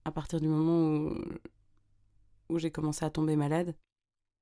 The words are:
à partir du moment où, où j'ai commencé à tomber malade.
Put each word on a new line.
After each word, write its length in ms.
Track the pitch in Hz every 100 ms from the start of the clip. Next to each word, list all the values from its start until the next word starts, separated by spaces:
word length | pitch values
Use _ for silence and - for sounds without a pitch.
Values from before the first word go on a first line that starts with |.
| -
à 40 |
partir 300 | 151 - 165
du 80 | 156
moment 640 | 156 160 170 160 151 156
où, 40 | 92 - - - _ _ _ _ _ _ _ _ _ -
où 100 | 165
j'ai 120 | 160
commencé 340 | 156 156 151
à 60 | 160
tomber 260 | 156 156 151
malade. 380 | 147 160 175 156 _ _ _ _ _ _